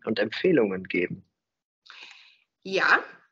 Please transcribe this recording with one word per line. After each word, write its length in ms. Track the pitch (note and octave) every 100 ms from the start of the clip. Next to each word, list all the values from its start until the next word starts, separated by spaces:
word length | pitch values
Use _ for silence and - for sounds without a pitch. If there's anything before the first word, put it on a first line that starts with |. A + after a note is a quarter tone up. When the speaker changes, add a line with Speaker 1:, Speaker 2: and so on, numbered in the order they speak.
Speaker 1:
und 140 | - A2
Empfehlungen 680 | G#2+ - F#3+ D#3 G#2+ F#2
geben. 400 | F#2 F2+ F2 F#2 - _ _ _ _ _ - - - - - _ _ _
Speaker 2:
Ja. 400 | F#3+ F#3+ D3+ C4+ - - _